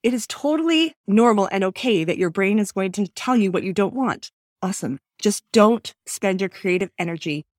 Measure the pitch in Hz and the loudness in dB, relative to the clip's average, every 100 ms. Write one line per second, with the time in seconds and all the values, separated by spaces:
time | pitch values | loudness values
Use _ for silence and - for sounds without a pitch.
0 | 233 247 - - 285 311 320 320 320 _ | 0 -2 -6 -4 0 0 2 2 0 _
1 | - 208 240 214 196 196 190 - 247 196 | 2 4 6 4 0 0 -2 -2 0 0
2 | 160 - 180 170 196 214 202 - 190 185 | 0 0 -2 0 2 2 0 -2 -4 -2
3 | 190 - - 254 196 175 190 185 196 254 | -6 -4 0 2 2 0 -2 0 -2 0
4 | 247 - - _ _ _ 185 - 156 139 | -4 -4 -10 _ _ _ -6 -4 -6 -8
5 | _ - 208 - _ 226 214 226 - - | _ -4 -2 -2 _ 4 6 4 -4 -18
6 | - - 196 185 190 - 190 180 185 - | -14 -4 -2 -2 -4 -4 -2 -2 -4 -6
7 | 170 165 165 151 - | -6 -6 -6 -8 -10